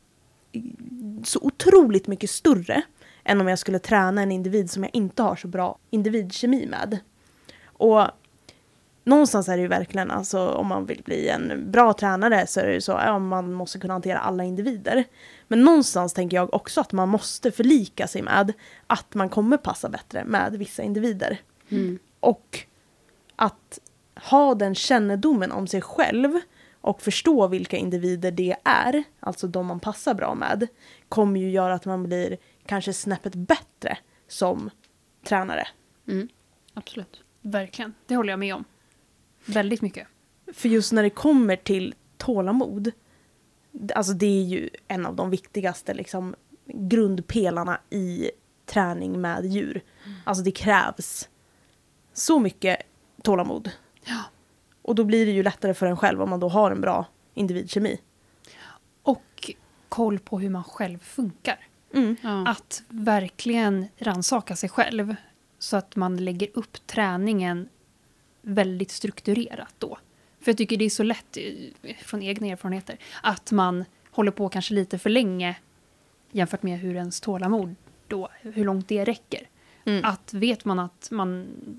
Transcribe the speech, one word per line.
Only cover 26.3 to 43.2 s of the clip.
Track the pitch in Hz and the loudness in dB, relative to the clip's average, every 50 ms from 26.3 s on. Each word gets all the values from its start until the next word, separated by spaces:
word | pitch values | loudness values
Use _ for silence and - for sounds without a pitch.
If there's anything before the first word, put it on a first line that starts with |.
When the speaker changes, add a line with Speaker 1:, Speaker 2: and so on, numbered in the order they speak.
| 311 349 349 - _ - - - _ _ | 2 0 -2 -6 _ -20 -20 -20 _ _
Speaker 1:
och | - - 202 - | -2 -2 -2 0
förstå | - 208 196 - - 339 311 247 196 180 | -2 -4 -2 2 4 4 6 6 6 4
vilka | 185 185 185 - - | 2 -2 -2 -4 -4
individer | 185 185 180 180 175 175 180 180 170 180 180 | -4 -2 -2 -2 -2 0 -2 -2 0 -2 -2
det | 175 180 185 180 185 - - | 0 0 0 0 -2 0 2
är, | - - - - 247 277 302 294 - _ _ | 4 4 4 4 2 0 0 -2 -4 _ _
alltså | - 196 180 - - | -8 -8 -6 -6 -6
de | 180 170 185 180 | -4 -4 -4 -4
man | 180 175 175 | -4 -6 -6
passar | - 214 208 - - 294 220 | -6 -8 -8 -4 -2 -2 -2
bra | 190 - - - | 0 -2 -4 -4
med, | - - - - 202 233 233 - _ - - - - _ _ | -2 -2 -2 0 0 -2 -4 -6 _ -20 -20 -20 -20 _ _
kommer | - 220 208 202 196 190 | 2 2 4 4 4 2
ju | 190 190 | 0 0
göra | 185 190 185 180 185 | 0 2 2 2 0
att | 175 - | -2 -2
man | 190 185 185 180 | -4 -4 -4 -2
blir | 175 180 180 180 185 185 - _ _ _ _ _ | -2 -2 -2 -2 -2 -4 -8 _ _ _ _ _
kanske | - 202 196 175 196 | -6 -4 -4 -4 -4
snäppet | 185 - - 202 190 - - 202 185 | -6 -6 -4 -4 -4 -4 -6 -8 -8
bättre | 180 180 - 320 - - _ _ _ - - - - - _ _ _ _ - | -4 0 0 0 0 0 _ _ _ -6 -6 -6 -8 -10 _ _ _ _ -18
som | - - 196 180 185 - 208 208 - _ _ _ _ _ _ _ _ _ _ | -6 -2 -2 -2 -2 -4 -6 -10 -14 _ _ _ _ _ _ _ _ _ _
tränare. | - 208 190 185 185 80 78 - - - _ _ _ _ _ _ - | -2 0 0 0 -2 -4 -6 -6 -8 -10 _ _ _ _ _ _ -6
Speaker 2:
Mm. | - 285 - 240 - _ _ _ _ _ _ _ _ | -6 -6 -6 -8 -12 _ _ _ _ _ _ _ _
Absolut. | 214 - - - 233 185 - - - _ _ _ _ | -18 -18 -14 -16 -16 -16 -16 -20 -20 _ _ _ _
Speaker 3:
Verkligen, | - 208 202 202 190 190 - - 233 220 214 _ _ | -8 -6 -4 -4 -4 -6 -10 -12 -12 -12 -14 _ _
det | - 247 | -2 0
håller | 240 220 202 | 0 0 0
jag | 190 190 | -2 -2
med | 196 196 196 | -4 -4 -6
om. | 208 208 - _ _ _ _ _ _ _ _ _ _ _ _ _ _ - - | -8 -10 -14 _ _ _ _ _ _ _ _ _ _ _ _ _ _ -10 -2
Väldigt | 208 214 202 202 233 226 | -2 0 0 0 -2 -2
mycket. | 226 196 - - - - _ _ _ _ _ _ _ 381 - | -4 -6 -6 -10 -16 -18 _ _ _ _ _ _ _ -20 -8
Speaker 1:
För | - - 233 | -2 2 4
just | 226 220 208 - | 4 4 4 4
när | 226 220 | 4 4
det | 208 202 | 4 2
kommer | 202 - - 302 302 262 233 202 185 | 0 2 4 6 6 6 6 4 2
till | 185 - - 196 190 185 - - - _ _ _ | 0 -2 -2 -2 -2 -2 -6 -8 -12 _ _ _
tålamod, | - - - 233 196 185 185 214 262 277 - 196 202 202 233 - _ _ _ _ _ | -6 -4 -2 0 0 0 0 0 0 0 -2 -4 -4 -6 -6 -6 _ _ _ _ _